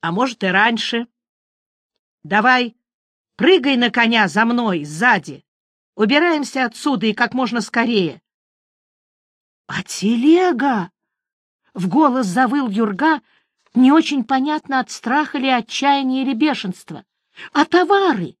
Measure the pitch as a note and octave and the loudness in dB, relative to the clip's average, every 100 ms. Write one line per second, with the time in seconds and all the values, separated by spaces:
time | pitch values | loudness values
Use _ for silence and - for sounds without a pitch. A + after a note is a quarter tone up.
0 | E3 F3 C4 A#3 F#3+ F#3 A3 A3+ - A#3 | -4 -2 -4 -2 -2 2 2 0 -4 -6
1 | A#3 _ _ _ _ _ _ _ _ _ | -8 _ _ _ _ _ _ _ _ _
2 | _ _ D3+ G3 A3 B3+ B3 _ _ _ | _ _ -4 0 2 2 0 _ _ _
3 | _ _ _ - C#4+ F#4 C4 C4 A#3+ A#3+ | _ _ _ -2 4 4 4 0 0 2
4 | A#3 A#3 G3+ F3 A3+ A#3+ A3+ F3 D3 D#3 | 2 2 2 2 0 0 -2 -4 -6 -2
5 | A#3+ G#3 D#3 C3+ _ _ _ _ _ - | 0 0 -2 -18 _ _ _ _ _ -2
6 | G#3 C#4+ F4 D#4 C4+ C4+ B3 - D4+ B3+ | 2 4 2 0 -2 -4 -6 -4 -4 0
7 | A3 G#3+ A#3+ B3 B3+ A#3 - - A3+ A3+ | -2 0 -2 -2 -4 -4 -4 -4 0 0
8 | E3+ - _ _ _ _ _ _ _ _ | -2 -6 _ _ _ _ _ _ _ _
9 | _ _ _ _ _ _ _ C#3+ - - | _ _ _ _ _ _ _ -12 -10 -6
10 | G3 A#3 C4+ E4 F#4 B3+ C#4 A#3 F3 _ | -2 0 4 4 4 0 0 -2 -4 _
11 | _ _ _ _ _ _ _ - F3+ G#3+ | _ _ _ _ _ _ _ -6 -2 2
12 | D4+ B3 G#3+ F3+ B3+ C#4 B3+ G3 A3 G3 | 2 2 -2 0 0 0 -2 -2 -2 0
13 | D4+ D#4 _ _ _ _ _ - B3+ D4+ | -2 -2 _ _ _ _ _ 4 6 6
14 | D#4 C#4+ A3+ C4+ C4+ D4+ - C4+ B3+ - | 2 -2 -2 -2 -2 -4 -4 -4 -4 -8
15 | - C4+ D4+ D4 C4 B3+ A#3 - C#4 C#4 | -4 -2 -2 -4 0 -2 -2 -4 0 0
16 | C4+ C4 C4+ B3 D4+ C4 G3 F3+ - D3+ | 0 -2 -4 0 0 -2 -6 -10 -14 -18
17 | - _ _ - - - D4+ E4+ F4 G4 | -18 _ _ -20 -6 -2 2 2 4 2
18 | G4 A#3+ E3 - | 2 0 -4 -10